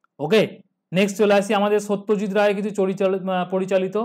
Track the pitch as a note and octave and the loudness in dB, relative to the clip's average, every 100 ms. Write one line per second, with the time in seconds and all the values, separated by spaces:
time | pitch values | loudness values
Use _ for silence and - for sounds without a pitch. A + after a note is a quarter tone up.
0 | _ - D3+ G#3 G3 - _ _ _ F3 | _ -10 0 2 2 -4 _ _ _ 0
1 | G3+ G3 G3+ G3+ G3+ G3+ G#3 G#3 G#3 G3 | 0 2 2 4 2 0 2 0 0 -4
2 | G3+ G3+ G#3 G3+ G#3 G3+ G#3 G3+ F#3+ G3 | -2 -2 0 2 2 0 -4 -2 -2 0
3 | F#3+ F#3+ F#3 F3+ F3+ F#3+ F#3+ F#3+ F#3+ G#3+ | -2 -2 -2 -4 -2 -4 0 0 0 -4